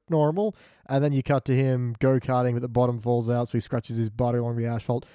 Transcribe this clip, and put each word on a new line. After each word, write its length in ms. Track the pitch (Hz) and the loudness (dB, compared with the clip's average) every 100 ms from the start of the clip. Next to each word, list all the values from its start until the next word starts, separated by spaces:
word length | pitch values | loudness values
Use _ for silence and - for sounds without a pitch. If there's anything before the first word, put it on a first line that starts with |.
| - | -2
normal." 440 | 160 151 170 208 - - _ - | 2 2 2 -2 -6 -16 _ -2
And 160 | 139 | 0
then 80 | 147 | 2
you 100 | 139 | 0
cut 200 | - 135 - | 0 0 2
to 100 | 131 | 2
him 400 | 135 127 123 113 | 2 0 -2 0
go-karting, 540 | 131 131 - 127 123 | 2 2 2 0 0
but 80 | 120 | -2
the 60 | 127 | -2
bottom 300 | 120 123 120 | 0 2 0
falls 300 | 117 120 117 | 0 0 0
out, 180 | 120 120 | 0 0
so 80 | 117 | -2
he 40 | |
scratches 340 | - 120 - 113 | -2 -4 -4 -4
his 120 | 110 | -2
butt 260 | 113 123 120 | 0 0 0
along 200 | 117 117 | -2 -2
the 80 | 117 | -4
asphalt. 400 | 117 - 123 - | -4 -4 -4 -6